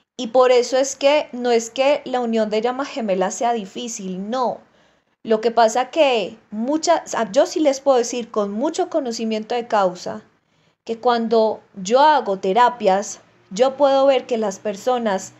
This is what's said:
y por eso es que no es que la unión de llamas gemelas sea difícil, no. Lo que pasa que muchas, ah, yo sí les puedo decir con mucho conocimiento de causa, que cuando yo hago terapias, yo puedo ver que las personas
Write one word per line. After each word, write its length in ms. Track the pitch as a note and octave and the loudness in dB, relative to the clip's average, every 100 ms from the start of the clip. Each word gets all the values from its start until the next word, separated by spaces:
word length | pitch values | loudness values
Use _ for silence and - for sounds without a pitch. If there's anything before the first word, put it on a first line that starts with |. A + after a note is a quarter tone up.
| _ - | _ -10
y 120 | B3 | -2
por 240 | B3+ B3+ | 4 6
eso 240 | B3 A#3+ C4 | 4 2 0
es 180 | C#4 | -2
que 340 | - C#4 D4 D4 | 0 2 2 0
no 180 | B3 B3 | -4 0
es 200 | A#3 A3+ | 0 0
que 320 | - C4+ D4 | -2 0 0
la 160 | - B3+ | -2 -4
unión 300 | A#3+ A3+ G#3+ | -2 0 0
de 100 | G#3+ | -2
llamas 260 | A#3 B3+ C#4+ | -2 -4 -8
gemelas 480 | A#3 A3 F#3 F#3 | -6 -2 -2 -2
sea 180 | A3 A#3+ | -2 -2
difícil, 800 | A#3 F#3+ A#3+ A#3+ A#3 F#3+ F#3 G3+ | -2 -6 -10 -10 -10 -10 -8 -6
no. 300 | B3+ A#3 - _ _ _ _ _ _ | -4 -4 -4 _ _ _ _ _ _
Lo 160 | A3 A3 | -2 0
que 100 | A#3 | 2
pasa 400 | A3+ A3+ A#3 B3+ | 4 4 2 -2
que 480 | E4 C#4+ A#3+ F3+ - _ | 2 2 2 -2 -10 _
muchas, 640 | G#3+ A#3+ D#4 E4 E4 - - | -6 -2 -2 0 0 -2 -6
ah, 120 | G#3+ | -2
yo 140 | A#3 F4 | 0 0
sí 120 | F4 | 2
les 220 | D4+ C4+ | 0 2
puedo 180 | C#4 B3+ | 2 2
decir 320 | B3 B3 A3+ | 0 -6 -6
con 220 | A3 G3+ | -4 -4
mucho 360 | G#3 D4+ E4 F4 | -2 -4 -2 -2
conocimiento 680 | D#4+ B3+ A#3 A3+ G#3+ A3 A#3+ | -4 -4 -6 -4 -4 -4 -6
de 100 | A#3 | -2
causa, 560 | G#3+ F#3+ F3 - G#3+ - _ _ _ _ _ | 0 0 -2 -10 -14 -16 _ _ _ _ _
que 140 | - A3+ | -12 -4
cuando 640 | B3 A#3 A3+ A3+ A3 - _ | 0 0 2 2 2 -2 _
yo 260 | G3+ F#3 B3 | -12 0 4
hago 380 | D4+ D4 G#3+ F#3+ | 6 4 0 -2
terapias, 800 | F#3+ G3 A#3+ A#3 G#3 F#3+ G#3 - _ _ _ | 0 4 2 2 2 2 -2 -12 _ _ _
yo 260 | F#3+ B3+ C4 | 0 0 2
puedo 300 | C#4 C4+ C#4 | 2 4 4
ver 180 | B3+ | 2
que 140 | B3+ A#3 | 0 -4
las 200 | G#3+ G3 | -4 -6
personas 760 | G#3+ G3 B3+ B3 A3+ F#3+ - | -8 -6 -2 -2 -2 -4 -6